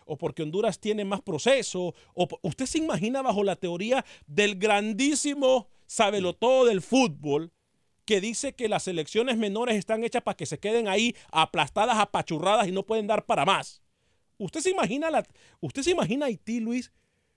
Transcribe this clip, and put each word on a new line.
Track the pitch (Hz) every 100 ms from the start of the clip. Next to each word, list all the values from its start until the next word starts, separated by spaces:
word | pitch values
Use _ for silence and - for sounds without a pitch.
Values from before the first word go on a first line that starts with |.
| -
o | 151
porque | 156 156
Honduras | 151 185 226 -
tiene | 214 214 196
más | 196
proceso, | - 156 240 269 196 180 180 - -
o | - 180
po-, | -
¿usted | 185 - 262
se | 320
imagina | 320 190 214 269
bajo | 262 202
la | 202 170
teoría | 180 175 220 262 - - -
del | 147 208 190
grandísimo | 220 208 214 208 277 294 294 285 262 262 - _ -
sabelotó | - 202 208 180 - 240 262 247
del | 190
fútbol, | - 262 233 143 147 147 165 _ _ _ _ _ -
que | 202
dice | 214 226 277
que | - 214
las | 185
selecciones | 190 170 151 214 254 226
menores | 208 208 247 214
están | 175 220
hechas | 226 -
para | 226 -
que | 156
se | 156
queden | 202 233 214
ahí | 202 233 - -
aplastadas, | 160 160 165 151 190 240 220
apachurradas | 202 180 - 160 180 220 190
y |
no | 190 196
pueden | 220 208
dar | 214 -
para | 196 277
más? | 165 - - _ _ _ _ _ -
¿Usted | 190 320
se | 370
imagina | 370 202 269 320
la, | 262 - _ _ _
usted | 147 -
se | 302
imagina | 349 175 269 285
Haití, | 190 - 233
Luis, | 220 247 - _ _ _ _